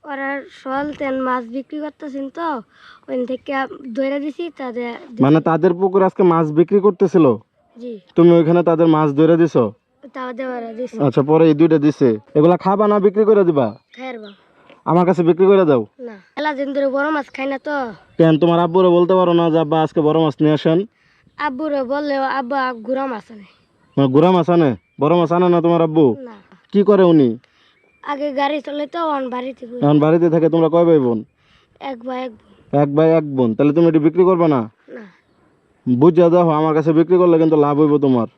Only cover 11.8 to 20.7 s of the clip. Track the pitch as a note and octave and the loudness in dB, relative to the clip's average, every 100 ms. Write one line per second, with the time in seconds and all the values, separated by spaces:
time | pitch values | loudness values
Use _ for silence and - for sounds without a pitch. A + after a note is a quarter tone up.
11.8 | D3 - C3 G#2+ _ D3+ D#3+ F3 F#3+ G3 | 0 0 0 0 _ 0 2 2 -2 0
12.8 | G#3 G#3 G3 F#3+ G#3+ G#3 E3+ D3 A#2 G#2 | 0 2 0 0 2 2 2 0 -2 -6
13.8 | _ - C4 A#3+ G#3 G3+ _ _ _ - | _ -16 -14 -14 -20 -20 _ _ _ -12
14.8 | - E3 F3+ F3 E3+ E3 F#3+ G3 E3+ C3 | -2 0 2 0 0 2 4 4 4 0
15.8 | G#2+ _ A#3+ G3+ _ - D4+ C#4 C#4 C#4 | -2 _ -18 -18 _ -8 -6 -6 -6 -4
16.8 | C#4 C4+ D4 D4+ B3+ - C4+ C4+ D4+ D4 | -4 -4 -4 -4 -8 -10 -8 -8 -8 -8
17.8 | B3 F#3 _ - E3 D#3 E3+ E3+ F3 F3 | -8 -12 _ 0 0 2 2 0 0 2
18.8 | F#3 F3 F3 F#3 F3+ E3+ E3+ D#3+ D3+ D#3 | 2 2 2 0 2 0 0 0 0 -2
19.8 | D#3 - D3+ D#3 D#3+ - D#3 D3+ D#3+ | -2 -2 0 0 -2 0 -2 0 0